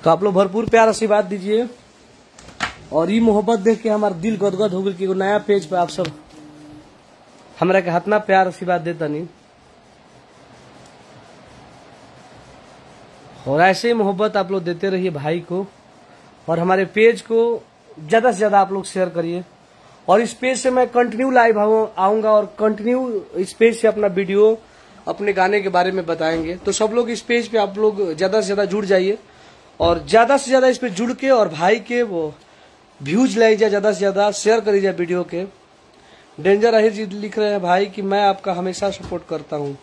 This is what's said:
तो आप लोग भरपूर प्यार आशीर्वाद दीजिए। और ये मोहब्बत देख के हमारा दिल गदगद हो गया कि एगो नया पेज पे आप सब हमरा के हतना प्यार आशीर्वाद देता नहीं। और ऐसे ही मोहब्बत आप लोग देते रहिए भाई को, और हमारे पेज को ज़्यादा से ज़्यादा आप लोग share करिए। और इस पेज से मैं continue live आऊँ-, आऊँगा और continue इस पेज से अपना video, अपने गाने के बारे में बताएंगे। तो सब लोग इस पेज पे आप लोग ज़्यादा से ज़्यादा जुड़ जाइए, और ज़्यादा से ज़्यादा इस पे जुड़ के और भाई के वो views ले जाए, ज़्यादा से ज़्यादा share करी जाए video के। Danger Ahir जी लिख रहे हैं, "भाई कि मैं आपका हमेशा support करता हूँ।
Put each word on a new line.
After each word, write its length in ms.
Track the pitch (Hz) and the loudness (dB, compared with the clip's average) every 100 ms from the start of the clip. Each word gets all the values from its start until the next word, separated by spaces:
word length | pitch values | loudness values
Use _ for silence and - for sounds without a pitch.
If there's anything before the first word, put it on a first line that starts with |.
तो 60 | 165 | 2
आप 140 | 165 | 2
लोग 100 | 202 | 2
भरपूर 360 | 185 196 202 233 | 2 0 -2 2
प्यार 200 | 226 220 | 4 4
आशीर्वाद 360 | 220 220 208 190 | 2 0 0 0
दीजिए। 440 | 196 190 214 240 - - _ _ - _ - - - - - - | -6 -2 -2 -2 -8 -20 _ _ -20 _ -20 -20 -12 -10 -10 -6
और 160 | 151 170 | -2 0
ये 100 | 220 | 2
मोहब्बत 400 | 226 208 208 226 | 2 2 0 0
देख 220 | 196 220 | 2 0
के 80 | 226 | 0
हमारा 260 | 214 208 170 | 0 -2 -2
दिल 220 | 196 208 | -4 -2
गदगद 360 | 196 185 214 | -2 0 -2
हो 80 | 180 | -2
गया 120 | 190 | -4
कि 100 | 175 | -4
एगो 100 | 190 | -4
नया 240 | 190 190 208 | -2 0 -2
पेज 280 | 208 202 156 | 0 -2 0
पे 100 | 180 | -2
आप 140 | 170 | -2
सब 180 | - 165 - - - - - - - - - _ _ _ - - - | -2 -6 -8 -20 -20 -20 -20 -20 -20 -20 -20 _ _ _ -20 -20 -4
हमरा 220 | 170 190 | 0 0
के 80 | 175 | 0
हतना 280 | 170 185 214 | -4 0 -2
प्यार 300 | 208 190 185 | 2 2 2
आशीर्वाद 340 | 170 180 175 | -2 -4 -4
देता 260 | 160 160 156 | -4 -6 -6
नहीं। 200 | 147 175 - _ _ _ _ _ _ _ - _ _ - - - - - - - - - - - - - - - - - - - - - - - - - - - - - - - | -6 -10 -16 _ _ _ _ _ _ _ -20 _ _ -20 -20 -20 -20 -20 -20 -20 -20 -20 -20 -20 -20 -20 -20 -20 -20 -20 -20 -20 -20 -20 -20 -20 -20 -20 -20 -20 -20 -20 -14 -4
और 140 | 143 | 2
ऐसे 260 | 185 180 233 | 2 2 0
ही 60 | |
मोहब्बत 440 | 233 202 190 214 208 | 0 0 0 -2 -2
आप 140 | 180 | -4
लोग 120 | 196 | -4
देते 260 | 170 175 196 | -4 -4 -4
रहिए 200 | 190 185 | -2 -4
भाई 300 | 147 147 170 | -4 -4 -6
को, 280 | 170 180 196 - - - - - - - - | -6 -8 -8 -16 -20 -20 -20 -20 -20 -16 -4
और 100 | 165 | -2
हमारे 260 | 175 190 185 | 0 0 0
पेज 360 | 214 226 208 | 2 2 2
को 420 | - 226 233 233 - _ _ - | -2 0 0 -4 -10 _ _ -20
ज़्यादा 320 | 156 226 247 | 0 2 2
से 60 | 190 | 2
ज़्यादा 220 | 208 202 | 2 2
आप 120 | 185 | 2
लोग 140 | 196 185 | -2 -6
share 240 | 190 180 | -4 -2
करिए। 340 | 165 165 175 180 - _ _ - - - | -2 -6 -6 -10 -20 _ _ -20 -12 2
और 140 | 196 | 2
इस 120 | 233 | 2
पेज 260 | - 247 262 | -2 -2 0
से 120 | 262 | 0
मैं 160 | 254 247 | 2 2
continue 440 | 240 240 214 262 | 2 0 0 2
live 280 | 254 233 214 | 4 4 4
आऊँ-, 300 | 208 220 214 180 | 2 2 0 0
आऊँगा 340 | 190 220 214 | 0 2 2
और 240 | 214 202 - | 2 2 -2
continue 680 | 214 208 214 254 254 214 170 160 | -2 0 -2 -2 -2 -6 -8 -8
इस 180 | 190 | -8
पेज 280 | - 226 226 | 2 2 4
से 60 | 220 | 0
अपना 200 | 208 202 | 0 -2
video, 540 | 180 185 196 214 220 - - - - - | -2 -2 4 4 2 -8 -20 -20 -16 -10
अपने 260 | - 208 | -4 -2
गाने 280 | 190 185 208 | 0 2 0
के 80 | 190 | 0
बारे 220 | 180 180 | 0 0
में 140 | 190 165 | -2 -4
बताएंगे। 500 | 156 160 165 160 180 | -2 -2 -2 -6 -6
तो 160 | - | -6
सब 140 | 190 214 | -2 0
लोग 240 | 233 233 | 0 -2
इस 120 | 226 | -6
पेज 260 | - 240 220 | -2 -2 0
पे 100 | 220 | -2
आप 200 | 202 190 | -2 0
लोग 360 | 214 202 190 | -2 0 -6
ज़्यादा 280 | 156 185 214 | -2 0 0
से 40 | 190 | 0
ज़्यादा 200 | 196 196 | -2 -2
जुड़ 200 | 202 196 | -2 2
जाइए, 320 | 190 190 220 - - - - _ _ | 2 2 -4 -8 -20 -20 -20 _ _
और 280 | 170 170 143 | 0 0 4
ज़्यादा 300 | 220 233 277 | 4 6 2
से 80 | 262 | 2
ज़्यादा 220 | 262 262 | 4 4
इस 100 | 247 | 2
पे 120 | 247 | -4
जुड़ 240 | 180 233 | -4 -4
के 160 | 254 269 | -2 2
और 200 | 254 196 | 2 2
भाई 300 | 156 175 226 | 0 0 0
के 240 | - 240 | -2 -4
वो 320 | 233 175 156 147 _ - - _ _ _ | -2 -4 -6 -10 _ -20 -20 _ _ _
views 360 | 139 185 254 196 | -2 2 2 4
ले 180 | 226 214 | 4 4
जाए, 140 | 214 | 2
ज़्यादा 220 | 202 208 | 2 0
से 60 | 185 | 0
ज़्यादा 340 | 202 190 208 | -2 0 0
share 280 | 202 214 226 | 0 0 0
करी 220 | 208 202 | 2 0
जाए 120 | 190 | 0
video 300 | 170 170 180 | -2 -4 -4
के। 220 | 170 170 190 _ _ _ _ _ _ - _ - | -4 -8 -10 _ _ _ _ _ _ -20 _ -4
Danger 340 | 165 202 226 | 0 2 4
Ahir 180 | 226 220 | 4 2
जी 140 | 208 208 | 0 -8
लिख 340 | 202 208 - | -8 -8 -2
रहे 120 | 208 | -2
हैं, 100 | 202 | -2
"भाई 240 | 180 180 202 | 0 0 0
कि 160 | 202 | -4
मैं 240 | 196 202 202 | -4 0 0
आपका 280 | 196 196 | 0 -4
हमेशा 360 | 175 185 175 202 | -4 -6 -4 -6
support 340 | 190 - 175 - | -6 -10 -12 -8
करता 260 | 160 143 151 | -12 -8 -8
हूँ। 220 | 143 139 | -8 -10